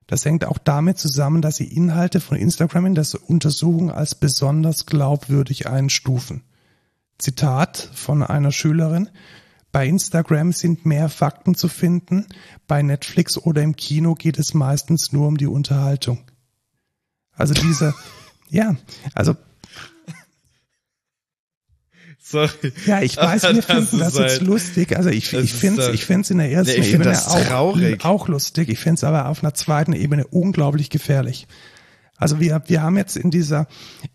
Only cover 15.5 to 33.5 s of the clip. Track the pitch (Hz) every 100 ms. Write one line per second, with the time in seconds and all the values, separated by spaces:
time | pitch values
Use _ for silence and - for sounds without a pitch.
15.5 | 139 143 139 139 139 - 123 - _ _
16.5 | _ _ _ _ _ _ _ _ - 147
17.5 | 147 160 143 151 143 - - - _ _
18.5 | 160 220 147 - - 139 - - - _
19.5 | _ - - - _ - - _ _ _
20.5 | _ _ _ _ _ _ _ _ _ _
21.5 | _ _ _ _ _ 170 151 - 151 151
22.5 | - 143 147 202 196 160 - 165 202 185
23.5 | 226 - - 214 226 165 139 131 131 185
24.5 | 220 - - 180 - 180 110 - 123 123
25.5 | 120 104 113 127 117 - 185 - 180 151
26.5 | 156 180 127 101 101 - - - 170 -
27.5 | 127 165 185 175 104 165 202 - 147 -
28.5 | - 156 120 - 165 147 156 135 156 156
29.5 | - - 151 156 143 143 147 127 175 185
30.5 | 185 143 147 143 147 - 135 123 127 -
31.5 | - - - _ _ _ _ - 151 165
32.5 | 156 - 165 156 190 - - 180 170 151